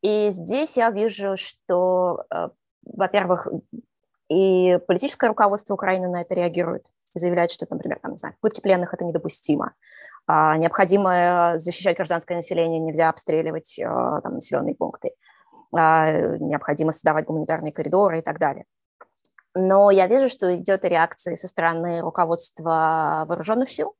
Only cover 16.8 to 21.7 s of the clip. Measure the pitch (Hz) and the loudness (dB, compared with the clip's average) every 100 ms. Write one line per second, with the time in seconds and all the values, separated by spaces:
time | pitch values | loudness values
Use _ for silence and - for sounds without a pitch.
16.8 | 156 160 - 156 156 160 151 160 160 147 | 0 0 0 0 -2 -6 -2 -4 -4 -6
17.8 | 156 180 202 160 160 151 156 139 - _ | -2 2 2 0 -6 -2 -2 -2 -14 _
18.8 | _ _ - _ - _ _ 180 185 196 | _ _ -20 _ -20 _ _ -2 4 6
19.8 | 202 196 185 240 269 - 185 175 180 190 | 8 6 6 4 2 0 -2 -2 0 -2
20.8 | 185 170 170 - - 170 180 - 165 | 0 2 0 -2 -8 -6 -8 -2 -2